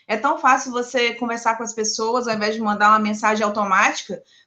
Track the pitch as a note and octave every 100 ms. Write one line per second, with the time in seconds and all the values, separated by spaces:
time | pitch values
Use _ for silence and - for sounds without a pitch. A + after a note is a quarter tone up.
0 | - G#3+ C#4 - B3+ C4+ C4+ A#3+ A#3+ C4
1 | A#3+ A#3 A#3 A#3 A#3 A3+ A3 A3+ G#3+ -
2 | A3 B3 A#3 A3 G#3 A3 G#3+ G3+ G#3 G#3+
3 | G#3 G#3+ A3 A3 G#3+ G#3+ G3+ F#3+ B3 D4+
4 | - F3 _ _